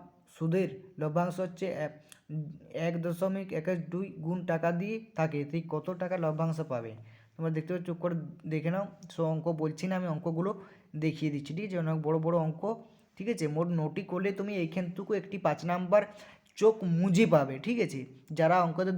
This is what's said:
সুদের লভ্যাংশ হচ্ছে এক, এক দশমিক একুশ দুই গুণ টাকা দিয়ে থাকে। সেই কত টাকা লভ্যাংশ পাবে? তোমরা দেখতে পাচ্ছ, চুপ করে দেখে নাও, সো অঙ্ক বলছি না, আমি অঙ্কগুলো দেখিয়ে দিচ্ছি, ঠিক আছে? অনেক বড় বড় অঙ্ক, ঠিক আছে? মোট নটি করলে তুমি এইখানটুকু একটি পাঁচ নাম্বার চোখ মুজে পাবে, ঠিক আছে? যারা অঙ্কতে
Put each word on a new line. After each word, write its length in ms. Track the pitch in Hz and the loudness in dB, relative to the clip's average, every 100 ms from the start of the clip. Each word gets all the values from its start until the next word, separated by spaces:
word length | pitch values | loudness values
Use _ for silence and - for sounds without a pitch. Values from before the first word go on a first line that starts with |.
| - _ _ - | -12 _ _ -4
সুদের 340 | 160 185 180 - - - | 0 2 2 -4 -14 -4
লভ্যাংশ 340 | 151 165 175 175 | 0 2 0 -2
হচ্ছে 260 | 185 180 185 143 151 | -6 -4 -6 -4 -6
এক, 80 | 151 - - - 156 151 - - - 170 | -8 -20 -20 -8 -8 -6 -12 -12 -4 -2
এক 60 | 170 | -2
দশমিক 460 | 170 175 190 190 190 160 | -2 0 0 -2 -4 -4
একুশ 180 | 165 180 156 | -2 -2 -2
দুই 120 | 175 196 - 156 | -4 -6 -6 -4
গুণ 120 | 180 175 | -4 0
টাকা 180 | 160 170 | 0 2
দিয়ে 240 | 175 202 220 220 - | 0 -2 -4 -8 0
থাকে। 220 | 160 147 143 | 0 0 -2
সেই 120 | 165 165 | -4 -2
কত 140 | 151 165 175 | -4 -4 -4
টাকা 140 | 180 185 160 | -2 0 0
লভ্যাংশ 320 | 156 165 160 156 | 0 -2 -2 -4
পাবে? 200 | 123 113 110 - - - | -4 -6 -12 -18 -20 -20
তোমরা 180 | - 160 156 | -6 -2 -2
দেখতে 140 | 156 | -2
পাচ্ছ, 120 | 180 175 | -4 -4
চুপ 100 | 170 | -4
করে 120 | 175 165 - - 160 | -2 -2 -6 -12 -4
দেখে 180 | 156 165 185 | -2 0 -2
নাও, 100 | 202 - - | -4 -10 -14
সো 80 | - 160 | -2 0
অঙ্ক 120 | 160 165 160 | 0 -2 0
বলছি 240 | 156 156 185 | -2 -2 -2
না, 60 | 185 | -2
আমি 80 | 180 | -2
অঙ্কগুলো 440 | 151 175 165 190 226 - - _ 156 156 | -2 -2 0 -2 -2 -10 -20 _ -2 -2
দেখিয়ে 260 | 156 156 | 0 -2
দিচ্ছি, 180 | 143 143 160 | -2 -4 -6
ঠিক 100 | 208 | -4
আছে? 100 | 180 | -2
অনেক 140 | 160 160 151 | 0 0 2
বড় 100 | 160 160 | 2 4
বড় 100 | 170 156 | 2 2
অঙ্ক, 160 | 156 202 226 - - _ - | -2 -4 -4 -8 -20 _ -8
ঠিক 120 | 202 | -4
আছে? 120 | 190 156 151 | 0 0 0
মোট 120 | 175 165 | 0 0
নটি 240 | 156 165 185 | 0 -2 -4
করলে 180 | 180 196 196 | -2 0 -2
তুমি 120 | 196 196 | -4 -2
এইখানটুকু 480 | 165 175 175 175 135 202 | -2 -2 -4 -6 -2 -2
একটি 160 | 185 190 170 | -2 0 0
পাঁচ 140 | 147 165 | 0 0
নাম্বার 300 | 180 180 208 202 - - - _ - | -2 4 4 4 -8 -20 -20 _ 4
চোখ 160 | 214 220 180 170 | 4 6 2 4
মুজে 260 | 196 180 214 | 6 8 8
পাবে, 220 | 156 135 135 208 | 8 6 -2 -2
ঠিক 120 | 233 160 | 0 0
আছে? 140 | 139 123 - - 151 | -2 -8 -14 -10 4
যারা 160 | 160 180 170 | 6 6 4
অঙ্কতে 280 | 160 185 | 2 0